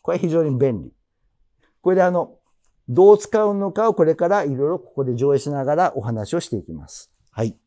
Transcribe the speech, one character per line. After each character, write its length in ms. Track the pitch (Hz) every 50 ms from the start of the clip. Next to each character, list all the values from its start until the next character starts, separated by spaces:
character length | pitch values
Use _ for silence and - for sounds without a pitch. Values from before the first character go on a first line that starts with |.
こ 100 | _ -
れ 60 | 175
非 120 | 185 - 170
常 140 | 156 170 160
に 140 | 151 135
便 240 | 120 139 135 117 92
利。 100 | 69 - _ _ _ _ _ _ _ _ _ _ _ _ _ _ _ _ _ _
こ 100 | _ 185
れ 60 | 185
で 60 | 185 180
あ 60 | 180
の、 260 | 180 175 - - - _ _ _ _ _ _ _ _ _ _ -
ど 240 | 123 143 185 202 208
う 40 |
使 260 | 202 208 - - 214 214
う 120 | 208 202
の 160 | 196 196 196
か 180 | - 202 220 226
を 40 | 214
こ 120 | 214 165
れ 100 | 156 156
か 120 | 160 175
ら 160 | 175 202 208 180
い 40 |
ろ 60 | 147 135
い 40 | 127 139 151
ろ 100 | 180 180
こ 120 | - - _
こ 100 | 139 135
で 100 | 127 120
上 200 | 117 131 139 143
映 40 | 139
し 120 | 135 147
な 140 | 147 139 135
が 100 | 135 147
ら 180 | 160 185 151 -
お 60 | 143
話 320 | 104 120 117 110 104 - -
を 60 | 170
し 100 | - -
て 80 | -
い 60 | 101 -
き 80 | -
ま 160 | 82 78 73
す。 240 | - - - - _ _ _ _ _
は 120 | _ 113 117
い。 120 | 110 - _ _